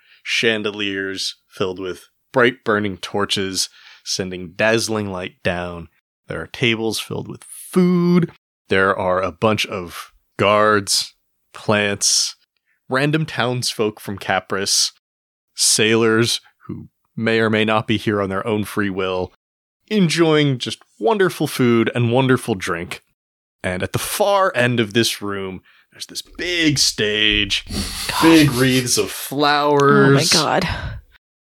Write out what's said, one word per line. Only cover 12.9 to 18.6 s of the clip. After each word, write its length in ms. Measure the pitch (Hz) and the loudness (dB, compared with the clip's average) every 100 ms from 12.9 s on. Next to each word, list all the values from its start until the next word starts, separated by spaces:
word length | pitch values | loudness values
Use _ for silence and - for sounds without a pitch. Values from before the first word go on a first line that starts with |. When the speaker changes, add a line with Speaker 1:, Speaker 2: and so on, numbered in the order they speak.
| 131 147 156 156 | -2 0 0 -2
Speaker 1:
townsfolk 720 | - 117 123 - - 107 - | -2 -2 -2 -4 -2 -4 -4
from 180 | - 98 | -10 -8
Capris, 760 | - 92 - 98 98 - - - _ _ _ _ _ - | -2 -2 -2 -4 -2 0 -2 -6 _ _ _ _ _ -4
sailors 840 | - - 110 113 117 110 117 - - _ - | 0 2 4 4 4 2 2 -2 -8 _ -14
who 240 | 95 - _ _ - | -14 -16 _ _ -6
may 240 | 113 113 | 0 2
or 100 | 110 | 2
may 160 | 107 107 | 2 2
not 220 | 110 - | 0 0
be 100 | 107 | -2
here 240 | 117 104 | 0 -2
on 80 | 98 | -2
their 160 | 95 117 | -4 -2
own 180 | 107 | -2